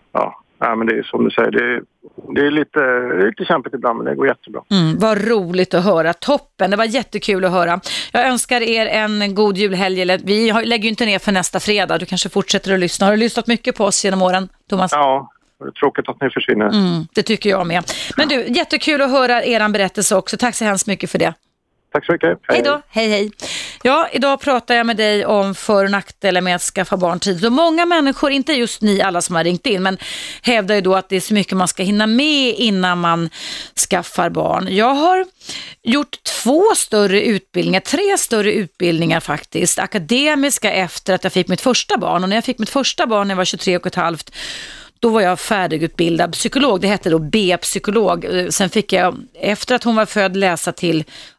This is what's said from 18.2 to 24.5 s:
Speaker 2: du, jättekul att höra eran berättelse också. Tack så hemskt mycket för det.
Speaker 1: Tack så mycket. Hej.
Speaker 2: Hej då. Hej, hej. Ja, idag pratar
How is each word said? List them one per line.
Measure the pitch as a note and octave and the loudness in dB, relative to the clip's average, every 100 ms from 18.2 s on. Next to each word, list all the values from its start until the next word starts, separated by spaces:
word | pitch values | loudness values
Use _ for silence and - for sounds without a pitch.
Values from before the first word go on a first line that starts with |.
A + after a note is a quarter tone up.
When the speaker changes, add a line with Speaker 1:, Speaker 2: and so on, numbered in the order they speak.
| D4+ | 0
Speaker 2:
du, | C#4 A3 | 0 0
jättekul | B3+ D#4 D#4 - D4 | -2 -2 -2 0 0
att | C4+ | 2
höra | C4+ B3+ A#3+ | 2 2 2
eran | A3+ A3+ G#3+ | 2 0 2
berättelse | G#3 F#3+ - G3 F#3+ | 2 0 0 0 0
också. | - - | 0 -2
Tack | B3 - | -2 0
så | A3 | -2
hemskt | G3 - | -2 -2
mycket | F#3+ - | -4 -2
för | A3+ | 0
det. | E3 E3 _ _ _ _ _ | 0 -2 _ _ _ _ _
Speaker 1:
Tack | D3+ - | -4 0
så | |
mycket. | E3+ E3 | 0 2
Hej. | E3+ - - | -2 0 0
Speaker 2:
Hej | C#4+ | 2
då. | D4 - | -2 -2
Hej, | A3 A3+ | -2 0
hej. | G#3 G#3+ - - - - - | 0 -2 -6 -10 -10 -10 -4
Ja, | B3+ C4+ E4 | 2 2 2
idag | - C#4 C#4 | 0 0 0
pratar | - | 0